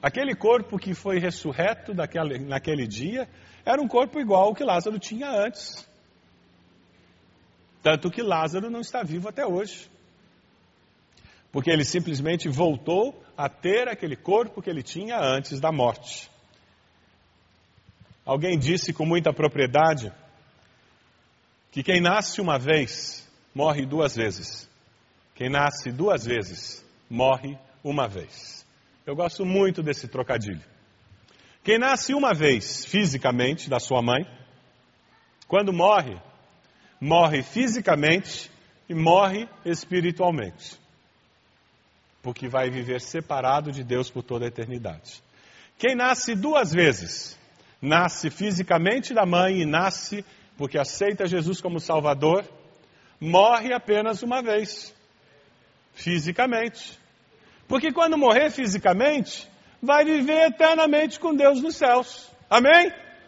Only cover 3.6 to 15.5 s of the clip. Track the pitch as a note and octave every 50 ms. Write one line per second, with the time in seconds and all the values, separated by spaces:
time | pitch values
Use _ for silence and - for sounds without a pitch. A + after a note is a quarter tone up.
3.6 | _ - A#3 C#4+ D4 A3 - - C4+ - - D#4 C#4+ A3 G3 F#3 F#3+ G#3 A3 -
4.6 | C#4+ B3 F#3+ F3 E3+ G#3+ G#3+ G#3+ - - G#3+ A3 C#4 C#4+ C4+ G#3 G3+ A3+ G#3+ -
5.6 | - - - - - _ _ _ _ _ _ _ _ _ _ _ _ _ _ _
6.6 | _ _ _ _ _ _ _ _ _ _ _ _ _ _ _ _ _ _ _ _
7.6 | _ _ _ _ _ D#3 D#3 D3+ - F3+ F3 - A#3+ G#3+ F3+ D#3+ D#3+ D#3+ D#3 F#3
8.6 | G3 A#3 A#3 A#3 A#3+ - - B3+ A#3 D#3 D#3 F3 F3+ G#3+ G#3 - D4 A3+ F3 F3+
9.6 | G#3 G3+ - - - - _ _ _ _ _ _ _ _ _ _ _ _ _ _
10.6 | _ _ _ _ _ _ _ _ _ _ _ _ _ - _ _ _ _ _ C#3
11.6 | C3 E3 E3 D#3 C#3+ - - F3+ E3 - D#3 C3 C3+ D#3+ E3+ E3+ - D#3+ C#3 C3
12.6 | F3 E3+ D3+ A#2+ - - E3+ F#3 A3 C4+ - - - _ _ - D3 C#3 - _
13.6 | - F3 G3 A3+ B3 B3 A3+ G#3 - D#3+ C#3 - - - F#3+ A3 A#3+ A3+ - -
14.6 | F#3 - E3+ D3+ B2+ - - E3 G3 A3 A#3+ A#3 D#3+ C3+ C3 C3+ C#3 -